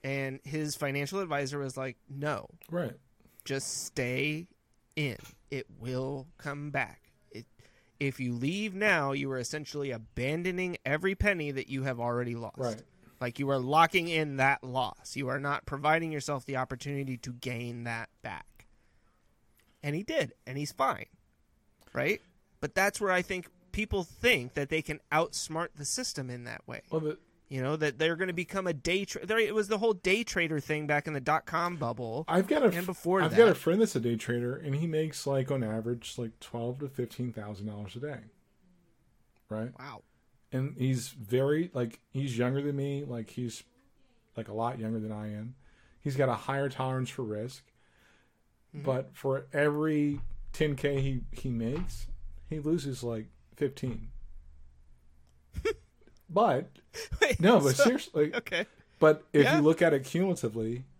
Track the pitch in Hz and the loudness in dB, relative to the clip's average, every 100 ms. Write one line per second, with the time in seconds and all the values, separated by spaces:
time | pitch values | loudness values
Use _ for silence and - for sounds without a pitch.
0 | 135 139 135 135 143 156 151 143 143 139 | -4 -4 -4 -6 -8 -4 -4 -2 -2 -2
1 | 143 190 185 143 135 143 135 127 131 120 | -2 -4 -2 -2 -2 -4 -6 -6 -8 -10
2 | _ 139 147 135 - - - 170 143 - | _ -6 -4 -4 -6 -18 -8 -4 -4 -6
3 | _ _ - _ - 135 - - - - | _ _ -20 _ -6 -4 -4 -8 -6 -4
4 | 123 127 147 151 175 _ _ _ _ - | -2 0 -2 -2 -8 _ _ _ _ -4
5 | 147 110 - - _ 143 - - 117 127 | -4 -4 -12 -20 _ -8 -8 -12 -6 -4
6 | 131 139 131 - 147 143 147 139 113 - | -4 -6 -10 -12 -10 -8 -4 -4 -4 -8
7 | _ _ _ 110 117 _ - _ _ _ | _ _ _ -18 -18 _ -20 _ _ _
8 | 139 - 127 120 135 190 214 190 214 175 | -4 -2 -4 0 0 0 -2 0 2 4
9 | 139 139 139 131 117 156 147 147 139 117 | 2 0 -2 -4 -4 -6 -6 -6 -4 -6
10 | 110 - 127 160 175 180 180 175 131 151 | -8 -4 -2 0 -2 -2 -2 -4 -2 0
11 | 190 196 208 185 147 135 - 135 135 120 | 0 2 2 2 -2 -4 -4 -2 -2 -2
12 | 120 120 120 117 113 - 127 110 - _ | -2 0 -2 -4 -8 -4 -4 -4 -12 _
13 | - _ 123 120 139 139 127 151 165 190 | -20 _ -6 -2 0 0 4 6 8 6
14 | 170 165 151 135 135 139 127 127 110 - | 2 0 0 2 4 2 -2 -2 -2 -4
15 | - - 131 135 143 143 - 143 147 160 | -12 -6 -2 -2 -2 -4 -4 -2 2 2
16 | 165 151 135 143 123 131 127 127 143 143 | 2 -4 -4 -6 -4 -4 -4 -6 -6 -6
17 | 135 123 - 123 127 120 120 120 117 117 | -4 -6 -8 -10 -8 -6 -6 -8 -6 -6
18 | - _ - 87 - _ - _ _ _ | -8 _ -12 -12 -14 _ -20 _ _ _
19 | _ _ _ _ _ _ _ _ 147 151 | _ _ _ _ _ _ _ _ -6 -6
20 | 208 320 135 - - 131 147 - 269 - | -2 -2 -2 -6 -10 -8 -8 -2 0 0
21 | - _ _ _ _ _ _ _ - - | -8 _ _ _ _ _ _ _ -10 -4
22 | 135 220 _ _ _ _ 147 - 196 - | -2 -2 _ _ _ _ -4 2 2 2
23 | 202 185 175 185 170 _ _ - 214 202 | 2 2 0 -6 -8 _ _ -6 -2 -2
24 | 175 - 240 202 127 - 139 160 151 151 | -4 0 2 2 0 -4 -2 -2 -2 -8
25 | _ 151 170 - - 160 170 - 143 - | _ 2 2 -2 -6 -4 -6 -8 -6 -4
26 | 254 - 127 123 120 113 - 120 - 160 | -4 -6 -8 -8 -10 -12 -10 -12 -4 -2
27 | 151 151 _ _ _ 135 127 156 151 139 | -2 -6 _ _ _ -4 -2 2 0 2
28 | 160 165 185 165 175 196 185 151 165 185 | 0 2 -2 -2 -4 -2 -2 -2 0 0
29 | 196 - 180 220 220 214 202 214 226 196 | 0 -6 -2 2 2 2 0 2 2 2
30 | 185 202 233 - 165 156 - 151 151 147 | 2 2 2 0 2 0 0 -2 2 0
31 | 147 147 131 151 - 165 175 175 123 117 | 0 -4 0 0 0 -2 -2 -2 -4 -4
32 | 120 117 160 165 190 302 240 175 180 180 | -6 -6 2 2 4 6 6 4 -4 -4
33 | 165 190 170 175 226 165 - 185 220 135 | 2 4 6 10 10 8 4 4 4 2
34 | 120 117 - 120 120 135 151 139 170 156 | 0 0 0 -2 -2 -4 -4 -2 0 0
35 | 160 135 - 139 131 135 113 110 113 120 | 0 -2 -2 0 0 0 0 -2 -2 -4
36 | - - 117 - - 113 117 131 143 135 | -6 -8 -8 -8 -12 -6 -6 -6 -8 -4
37 | 120 - 123 110 104 98 107 104 104 120 | -6 -4 -6 -6 -10 -8 -8 -8 -10 -8
38 | 143 135 107 _ _ _ _ _ _ _ | -10 -10 -14 _ _ _ _ _ _ _
39 | _ _ _ _ _ 107 117 127 135 110 | _ _ _ _ _ -8 -8 -10 -16 -16
40 | _ _ _ _ _ 127 135 139 131 127 | _ _ _ _ _ -4 -4 -2 0 0
41 | 113 - 104 123 135 151 175 131 120 - | -2 -12 0 2 4 2 0 -2 -4 -6
42 | _ 135 139 117 123 135 143 139 139 139 | _ -4 -4 0 2 2 0 -2 -2 -4
43 | 143 120 110 - 123 - - _ _ _ | -4 -8 -8 -6 -6 -6 -18 _ _ _
44 | _ _ _ - 107 107 117 123 110 113 | _ _ _ -12 -8 -2 -2 -2 -4 -4
45 | 107 107 107 104 113 131 - _ - - | -4 -6 -6 -6 -10 -12 -20 _ -20 -8
46 | 147 135 135 113 - 139 139 131 131 131 | -6 0 2 2 -2 -2 -2 -2 -2 0
47 | 127 - 117 107 117 - _ _ _ _ | -2 -4 -4 -4 -6 -10 _ _ _ _
48 | _ _ _ _ _ _ _ 151 135 131 | _ _ _ _ _ _ _ -6 0 0
49 | 131 - 139 135 135 143 147 147 156 151 | -2 -4 0 0 0 2 4 4 2 4
50 | 147 143 - - - - 156 139 143 139 | 2 0 -4 -6 -8 0 0 2 0 2
51 | 135 127 120 - 135 120 113 151 180 - | 2 0 -4 -6 -2 0 0 0 -2 -4
52 | - - - - - 156 147 165 139 127 | -6 -6 -8 -10 -8 -4 0 0 0 -4
53 | 120 113 110 - - - 143 - 131 110 | -4 -4 -6 -16 -20 -2 -2 0 -6 -4
54 | - - - - - - - - - - | -8 -10 -12 -14 -16 -18 -20 -20 -20 -20
55 | - - - - _ - 440 - - _ | -20 -20 -20 -20 _ -2 -2 -2 -8 _
56 | - - - 180 220 131 165 - _ - | -20 -20 -2 4 4 4 0 -14 _ -12
57 | - - 202 - 175 233 143 131 196 262 | -8 0 2 6 8 8 8 6 6 6
58 | - - 151 240 - 170 202 - - _ | 0 2 2 0 -2 -4 -4 -8 -20 _
59 | 156 151 - - 143 285 151 160 170 143 | 8 8 4 6 8 8 6 8 6 4
60 | 131 165 190 175 123 110 110 120 135 - | 2 0 2 0 -2 -2 -4 -4 -8 -20